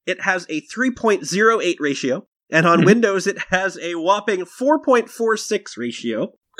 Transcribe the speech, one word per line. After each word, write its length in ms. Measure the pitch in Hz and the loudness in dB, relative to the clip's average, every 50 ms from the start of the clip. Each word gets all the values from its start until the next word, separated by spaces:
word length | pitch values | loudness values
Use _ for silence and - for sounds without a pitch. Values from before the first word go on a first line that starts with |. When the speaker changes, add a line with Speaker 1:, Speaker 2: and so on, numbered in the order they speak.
| - | -8
Speaker 1:
it 140 | - 185 185 | -8 -6 -4
has 260 | - 196 185 185 180 - | -2 -2 -2 -2 -4 -6
a 120 | 156 151 | -8 -10
three 300 | - - - 220 247 262 | -10 -8 -6 -4 -2 -2
point 320 | 240 - - 226 202 - 151 | -2 -2 0 0 0 0 -2
zero 340 | 143 156 196 220 226 226 202 | -4 -2 2 2 2 2 2
eight 180 | 143 175 170 - | 0 -2 -2 -2
ratio, 460 | 147 143 139 - - 127 127 196 - _ _ _ _ - | -2 -4 -2 -2 -2 -2 -2 -4 -6 _ _ _ _ -2
and 120 | 151 160 165 | 0 2 4
on 140 | 175 170 175 | 4 6 6
Speaker 2:
Mm-hmm. 80 | 170 | 6
Speaker 1:
Windows, 400 | 180 214 233 226 202 196 190 175 | 6 6 6 4 2 0 0 -2
it 120 | 196 196 - - - | -4 -4 -6 -4 -4
has 260 | 185 185 190 190 180 - | -2 -2 -2 -2 -6 -6
a 140 | 160 170 175 | -8 -8 -6
whopping 480 | 170 160 180 202 208 208 226 202 185 180 | -2 0 2 0 0 0 -4 -4 -4 -4
four 360 | - - - 254 277 311 302 | -8 -8 -2 0 2 0 2
point 300 | 302 277 254 240 226 - | 2 2 2 2 0 -2
four 260 | - - 226 220 220 | -4 -4 -2 0 -2
six 400 | 208 - - 214 202 - - - | -2 -2 -4 -6 -6 -6 -8 -10
ratio. 560 | - 120 120 117 - - 120 110 107 139 - _ _ _ _ _ | -8 -8 -8 -8 -6 -6 -4 -4 -4 -4 -6 _ _ _ _ _